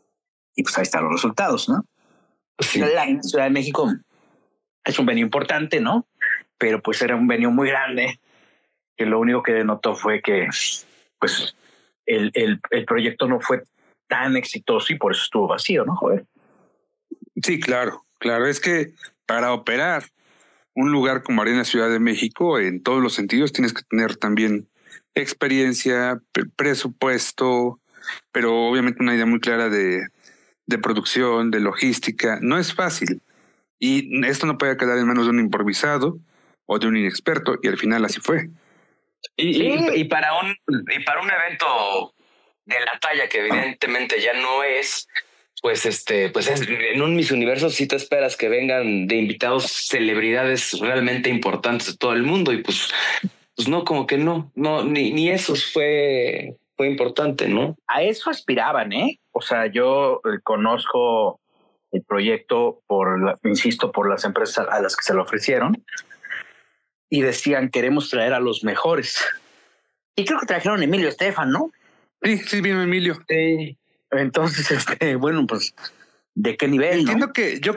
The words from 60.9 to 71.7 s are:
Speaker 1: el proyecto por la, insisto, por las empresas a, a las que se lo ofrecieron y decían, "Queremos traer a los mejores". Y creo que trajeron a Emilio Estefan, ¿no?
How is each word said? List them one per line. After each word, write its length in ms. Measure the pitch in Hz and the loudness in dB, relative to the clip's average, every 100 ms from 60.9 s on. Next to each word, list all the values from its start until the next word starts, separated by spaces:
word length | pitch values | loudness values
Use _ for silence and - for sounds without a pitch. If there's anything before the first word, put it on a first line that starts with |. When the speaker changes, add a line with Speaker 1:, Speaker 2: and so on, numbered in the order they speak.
| 123 123 113 104 - _ _ _ _ _ | 2 2 2 2 -2 _ _ _ _ _
Speaker 1:
el 120 | 95 | -6
proyecto 800 | - 101 104 110 - 120 120 - - | -2 0 0 0 0 0 2 -2 -2
por 340 | 101 95 92 | 0 2 2
la, 140 | 98 92 | 0 0
insisto, 480 | 110 101 - - 120 | -2 0 0 0 -2
por 180 | - 101 | 0 0
las 140 | 98 | 0
empresas 420 | 101 92 110 - 104 | -2 -2 -2 -2 -2
a, 80 | 104 | 0
a 40 | |
las 140 | 95 - | 0 -2
que 80 | |
se 100 | - | 0
lo 80 | 190 | 0
ofrecieron 600 | 185 107 - 127 123 220 - - - - - - - - _ _ _ _ _ | 0 -2 0 0 2 -2 -4 -14 -14 -20 -14 -14 -14 -20 _ _ _ _ _
y 120 | 143 | 0
decían, 480 | 131 120 - 139 131 | 2 2 0 2 2
"Queremos 400 | 131 123 143 139 | 2 2 2 0
traer 240 | 127 113 | 0 2
a 60 | 127 | 2
los 240 | 123 107 | 0 0
mejores". 580 | 110 101 160 160 123 - - - - _ _ _ _ _ _ - | -2 0 2 0 0 -4 -4 -4 -10 _ _ _ _ _ _ -6
Y 80 | |
creo 160 | 196 311 | -2 -2
que 60 | - | -2
trajeron 340 | 180 - 214 | -2 0 0
a 60 | 147 | 0
Emilio 240 | 190 160 | 2 0
Estefan, 420 | - 190 190 135 | 0 -2 -2 0
¿no? 200 | 135 320 | 0 -2